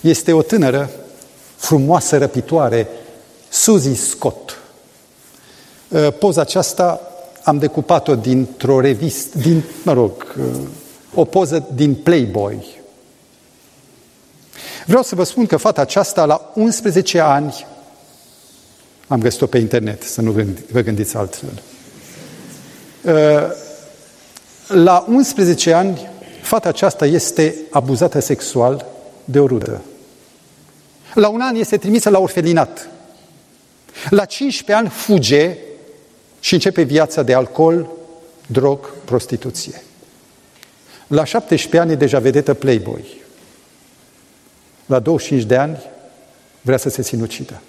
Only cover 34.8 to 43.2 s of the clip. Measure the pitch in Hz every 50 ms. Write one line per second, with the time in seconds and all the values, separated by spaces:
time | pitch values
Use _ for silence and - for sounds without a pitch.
34.8 | 233 175 - - - - 208 180 123 101 139 147 156 175 170 - - - - -
35.8 | - - - - _ _ _ _ _ _ _ _ - - 190 175 - 196 - 180
36.8 | 160 120 143 156 156 151 - 165 135 123 127 131 127 - - - 160 165 170 170
37.8 | 160 - - - - - - - - - - - - - 117 131 127 139 139 139
38.8 | - - - - - - 120 120 - - 123 113 - 127 113 - - - - -
39.8 | - - _ _ - _ _ _ _ _ _ _ _ _ _ _ - _ _ _
40.8 | _ - - - - _ 143 151 156 - - 208 - - 170 147 - - - 165
41.8 | 170 165 160 131 147 127 127 135 113 135 131 147 147 - 135 - - 139 120 107
42.8 | 92 113 - - - - - -